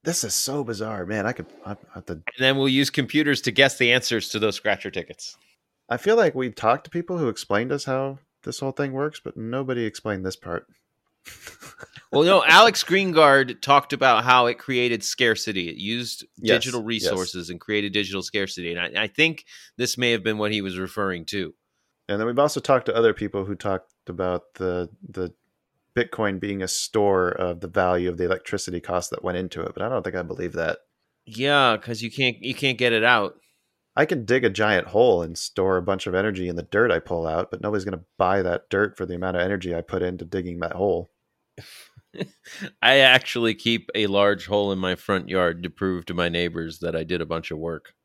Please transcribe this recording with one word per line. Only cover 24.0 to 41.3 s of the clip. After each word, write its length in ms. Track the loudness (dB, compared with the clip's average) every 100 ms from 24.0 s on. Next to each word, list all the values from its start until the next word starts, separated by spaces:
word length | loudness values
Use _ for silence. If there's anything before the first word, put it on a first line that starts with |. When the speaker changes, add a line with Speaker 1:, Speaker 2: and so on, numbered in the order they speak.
| -14
Speaker 1:
about 460 | -6 -2 -4 _
the, 360 | -6 -4 -4 -6 -12 -16
the 240 | -8 -8 -10 _ _ _ _ _
Bitcoin 460 | -4 -4 -2 -2 -2
being 220 | -6 -4
a 60 | -4
store 600 | -6 -2 2 4 4 2
of 320 | 0 -4 -4
the 80 | -4
value 400 | 0 2 2 0
of 80 | -2
the 60 |
electricity 560 | -2 -2 -2 -6 -4 -8
cost 300 | -4 -4 -4
that 120 | -6
went 160 | -4 -4
into 220 | -6 -6
it, 80 | -8
but 100 | -6
I 40 | -4
don't 140 | -4
think 140 | -4 -6
I 60 |
believe 320 | -6 -6 -6
that. 240 | -2 -4 -4 _ _ _ _ -20
Speaker 2:
Yeah, 500 | -4 0 4 4 2
'cause 260 | -4 -8
you 80 | -8
can't, 320 | -2 -2 -2
you 120 | -8 -2
can't 200 | -2 0
get 140 | 2
it 120 | 4
out. 320 | 4 4 2 -6 _ _ _ _ _
Speaker 1:
I 100 | 0
can 200 | 0 0
dig 200 | 0 2
a 60 | 2
giant 380 | 2 2 2 2
hole 340 | 4 6 4
and 160 | 0 -8
store 380 | -8 -2 0 0
a 60 |
bunch 260 | 0 -4 -2
of 80 | 0
energy 320 | 0 -2 -6
in 80 | -6
the 60 |
dirt 260 | -2 2 2
I 80 | 2
pull 260 | -2 -4 -2
out, 240 | -2 -4
but 80 | -6
nobody's 240 | -4 -4
gonna 180 | -4 -10 -12 _
buy 240 | 2 2
that 260 | 0 -2 _
dirt 280 | 0 0 -2
for 100 | -8
the 80 |
amount 220 | -6 -4 -2
of 60 |
energy 340 | -2 -2 -4 -6
I 40 |
put 220 | -4 -4
into 220 | -4 -6
digging 340 | -6 -6 -6 -6
that 140 | -8
hole. 400 | -2 0 0 -4 _
Speaker 2:
<laughs> 1700 | _